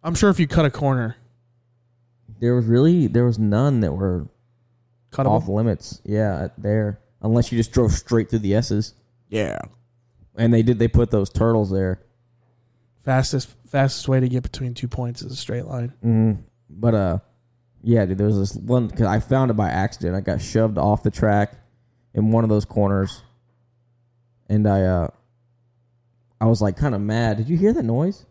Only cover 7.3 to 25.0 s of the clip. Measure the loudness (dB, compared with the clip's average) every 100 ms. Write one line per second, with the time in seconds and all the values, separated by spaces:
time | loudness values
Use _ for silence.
7.3 | 2 2 -2 0 0 0 0 0 -2 0
8.3 | -2 0 0 0 -4 -4 _ _ _ _
9.3 | -6 -4 -6 -12 _ _ _ _ _ _
10.3 | -2 2 4 2 2 2 2 2 0 0
11.3 | 0 2 2 0 -2 -2 -4 _ _ _
12.3 | _ _ _ _ _ _ _ -2 0 0
13.3 | -4 -6 _ _ 0 0 -2 -2 0 2
14.3 | -2 -4 -8 -10 -8 -8 -6 -8 -8 -12
15.3 | -12 -8 -8 -6 -8 -8 -4 0 2 2
16.3 | 0 -8 _ _ -2 0 2 0 -2 _
17.3 | _ _ _ _ _ 0 2 2 0 0
18.3 | 2 -2 -6 -2 0 0 -2 0 0 0
19.3 | 0 2 0 -2 -2 -4 -4 -4 -4 -4
20.3 | -6 -2 0 0 0 0 0 -2 0 2
21.3 | 2 0 -6 _ _ _ _ _ -2 2
22.3 | 2 2 0 0 -2 0 0 -2 -8 -20
23.3 | _ _ _ _ _ _ _ _ _ _
24.3 | _ -4 0 2 2 2 0